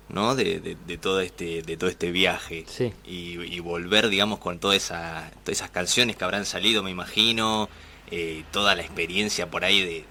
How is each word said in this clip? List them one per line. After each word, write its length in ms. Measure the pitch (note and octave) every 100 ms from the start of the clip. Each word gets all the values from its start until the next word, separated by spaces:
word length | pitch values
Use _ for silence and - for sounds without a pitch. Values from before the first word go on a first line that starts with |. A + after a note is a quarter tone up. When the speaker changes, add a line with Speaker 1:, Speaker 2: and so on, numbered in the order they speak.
| -
Speaker 1:
¿no? 280 | F#2+ A2 C3+
De, 260 | F#2 F2+
de, 160 | - E2 E2+
de 100 | E2+
todo 220 | G2 F#2+
este, 420 | F#2 - E2+ E2
de 120 | D#2+ E2
todo 140 | F#2
este 220 | F2 F2
viaje. 520 | F2 F#2 E2+ - E2 -
Speaker 2:
Sí. 260 | - A#2+ - -
Speaker 1:
Y, 360 | F2+ F2 E2+ E2+
y 60 | F2
volver, 480 | E2+ E2+ F2 G#2+ A2
digamos, 320 | G2 G#2+ G2+
con 180 | F2+ F2
toda 140 | G2
esa, 580 | G2 - F2 E2 D#2+ D#2 -
todas 140 | - -
esas 100 | F2+
canciones 460 | F2+ F2+ - A#2+ G#2
que 80 |
habrán 220 | F#2 G2 G2
salido, 360 | F2 G2+ G#2+
me 100 | F#2+
imagino, 760 | F2+ F2 A2 A2 A2+ A2 A2 G#2 - - - -
eh, 360 | E2+ E2 D#2+ D#2
toda 200 | G2+ G2+
la 100 | F2+
experiencia 680 | E2 F2 E2+ F#2 G#2+ - E2+
por 140 | F2 F2+
ahí 160 | G2
de, 240 | F#2 E2 -